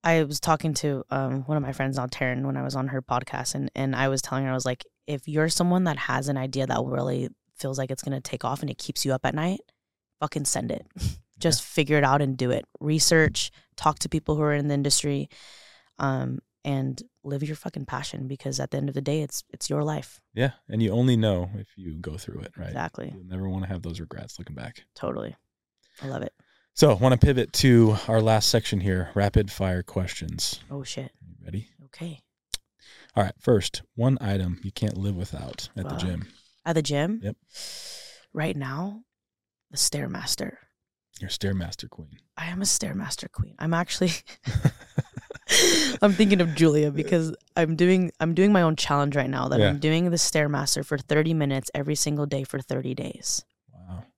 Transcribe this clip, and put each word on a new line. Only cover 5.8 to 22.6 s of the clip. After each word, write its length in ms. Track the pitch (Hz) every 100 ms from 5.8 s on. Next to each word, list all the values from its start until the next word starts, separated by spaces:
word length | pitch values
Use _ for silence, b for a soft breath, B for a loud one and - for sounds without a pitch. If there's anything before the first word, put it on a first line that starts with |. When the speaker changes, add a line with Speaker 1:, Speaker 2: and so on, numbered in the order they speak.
Speaker 1:
that 140 | 185 147
has 320 | - 127 135
an 80 | 139
idea 280 | 131 135 131
that 160 | 120 127
really 420 | 131 135 135 127 - _ _
feels 200 | 139 135
like 140 | 131
it's 100 | 135
gonna 180 | - 135
take 240 | - - 123
off 160 | 139
and 80 | 147
it 80 | 127
keeps 280 | - - 139
you 60 |
up 140 | 127 131
at 100 | 143
night, 240 | 165 190 - _ _ _ _ _
fucking 240 | 156 156 139
send 260 | - 120
it." 160 | - - -
<laughs> 240 | - - _ _
Just 240 | - -
Speaker 2:
Yeah. 40 | -
Speaker 1:
figure 240 | - 143 147
it 60 | 139
out 160 | 143
and 160 | 139 131
do 120 | 127
it. 140 | 117 - -
Research, 720 | 147 156 - 165 151 - - b b -
talk 240 | 156 156
to 100 | -
people 260 | 156 151 151
who 60 |
are 120 | 151
in 140 | 147 143
the 40 |
industry, 560 | 143 143 - 147 143 143 B B B B B B _
um, 420 | 139 131 127 131 _ _ -
and 360 | 135 135 131 233 _ 143
live 180 | 143
your 120 | 151 156
fucking 280 | - - 135
passion, 420 | 127 139 - 131
because 320 | 135 139 131
at 100 | 135
the 60 | 139
end 100 | 143
of 60 | 139
the 60 |
day, 200 | 139 151
it's, 220 | 147 - -
it's 200 | - -
your 140 | 147
life. 360 | 151 151 - - _
Speaker 2:
Yeah, 180 | 104 135 - _
and 120 | 110
you 80 | 110
only 240 | 110 127 117
know 320 | 110 92 87 101
if 140 | 101 -
you 180 | 90 80
go 220 | 87 -
through 240 | - -
it, 100 | -
right? 100 | -